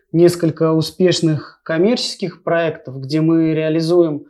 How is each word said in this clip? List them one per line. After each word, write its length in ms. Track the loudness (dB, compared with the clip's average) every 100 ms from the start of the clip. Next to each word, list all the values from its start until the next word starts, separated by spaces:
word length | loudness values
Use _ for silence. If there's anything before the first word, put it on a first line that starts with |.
| _
несколько 640 | 2 2 2 -2 0 0
успешных 880 | 0 -2 0 0 2 0 -2 -6 -14
коммерческих 800 | -6 0 0 0 -4 -8 -10 -8
проектов, 560 | -4 -2 -2 -6 -12 -14
где 220 | -4 0
мы 320 | 2 2 0
реализуем, 720 | 0 -2 -2 2 2 2 -2